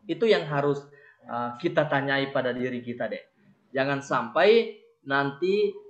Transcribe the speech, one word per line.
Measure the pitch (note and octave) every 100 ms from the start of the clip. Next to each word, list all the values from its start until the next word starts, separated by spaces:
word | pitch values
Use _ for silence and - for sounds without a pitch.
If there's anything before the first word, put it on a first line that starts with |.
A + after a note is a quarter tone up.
| -
Itu | E3 A3+
yang | F#3 D#3
harus, | C#3+ C#3+ C#3+ - - - _ B2
eh, | A#2 A#2+ A#2
kita | E3+ D#3+ D3+
tanyai | C#3+ C3+ C3+ C#3
pada | C3+ B2+
diri | B2 B2+ B2 A#2+
kita | A2+ A2+
deh. | G2+ - _ _ _ _
Jangan | C3 C#3 C3+ C3+
sampai | C#3 A#2 D3+ F#3+ A3+ A3+ - _ _
nanti | C#3 C#3 C#3 C#3 F3+ G3+ G#3 G3 -